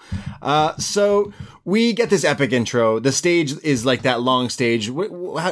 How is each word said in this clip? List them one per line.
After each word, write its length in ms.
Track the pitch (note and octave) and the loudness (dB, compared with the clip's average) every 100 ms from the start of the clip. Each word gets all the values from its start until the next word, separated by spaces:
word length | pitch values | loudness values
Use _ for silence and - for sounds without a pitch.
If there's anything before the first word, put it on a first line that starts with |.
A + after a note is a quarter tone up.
| - - - - | -12 -12 -12 -8
Uh, 360 | - D3 D#3 - | -2 0 0 -2
so 560 | - G#3 G3+ G3+ G3+ - - - - | -4 0 2 2 0 -6 -18 -12 -2
we 260 | G#3+ A#3 | 2 2
get 180 | A3+ A#3 | 0 2
this 140 | F#3+ | 2
epic 300 | D#3+ C#3 C3+ | 2 0 0
intro. 440 | B2+ A2 B2 A2+ A2 | 0 0 2 2 2
The 100 | B2+ | 0
stage 400 | - F3 E3+ D3+ D3 | 0 2 2 0 -2
is, 240 | D#3 C3 B2 | -2 0 0
like, 180 | B2 | 0
that 180 | B2+ A#2+ | 0 0
long 260 | B2 B2+ B2 | 2 2 0
stage, 400 | - A#2+ A#2 G#2+ | -2 0 0 -2
w-, 220 | C3+ F#3 | -6 -6
w-, 260 | F3 F3+ D3+ | -8 -8 -4
how, 160 | F3+ | -4